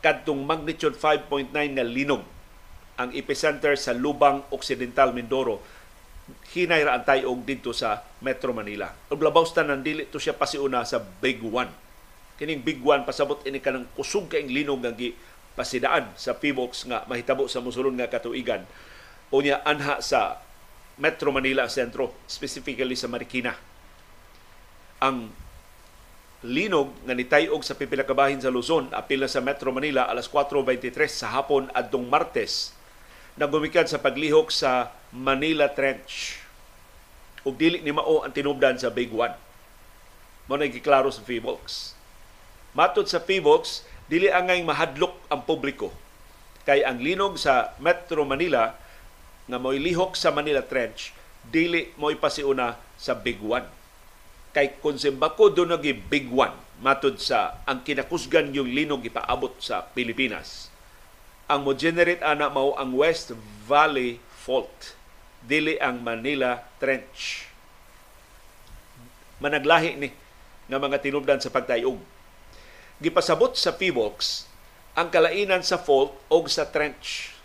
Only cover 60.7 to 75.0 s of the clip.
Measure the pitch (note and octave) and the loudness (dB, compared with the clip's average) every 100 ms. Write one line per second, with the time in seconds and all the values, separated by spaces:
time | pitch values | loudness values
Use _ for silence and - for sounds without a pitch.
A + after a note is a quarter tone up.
60.7 | - - - - - - - - C#3+ C#3 | -20 -20 -20 -20 -20 -20 -20 -2 0 2
61.7 | C3+ D#3+ E3+ E3+ F3 D3+ D3 D3 C#3+ C#3 | 2 2 4 4 4 0 2 2 2 2
62.7 | C#3 C3 B2+ D#3 E3 - A2+ A2 G#2+ G#2+ | 0 -2 2 4 2 -6 -14 -16 -18 2
63.7 | C#3+ D#3 C3+ B2 A#2+ - - - C3 G#2 | 6 6 4 -2 -6 -16 -16 -2 -2 -2
64.7 | - - - - - - - A#2 D3+ D#3 | -14 -20 -20 -20 -20 -20 -20 0 0 2
65.7 | D#3+ C#3 B2 A#2 A2+ B2 C#3+ B2+ B2 - | 0 -2 -2 -6 -4 -4 0 0 -2 -8
66.7 | - C3 C3 - - - - - - - | -4 -2 -2 -4 -12 -10 -10 -12 -20 -20
67.7 | - - - - - - - - - - | -20 -20 -20 -20 -20 -20 -20 -20 -20 -20
68.7 | - - - - - - - C#3+ D3 C#3 | -20 -20 -20 -20 -20 -20 -6 -2 0 6
69.7 | D#3+ E3 C3 C#3 - - - - - - | 6 4 -4 -8 -10 -20 -20 -20 -20 -6
70.7 | C3 C#3 C#3 C#3 C#3+ C#3+ C#3 - C3 B2 | -2 0 0 0 -2 2 2 2 -4 0
71.7 | A#2+ B2+ B2 - - - - - - - | 0 0 -2 -12 -20 -20 -20 -20 -20 -20
72.7 | - - - D#3 E3+ E3 D#3 B3 - F3+ | -20 -20 -6 0 0 2 4 2 2 -2
73.7 | - F#3 C3 G#2+ - - - - - - | 0 -2 0 -2 -2 -6 -6 -10 -20 -20
74.7 | - - - | -20 -8 -4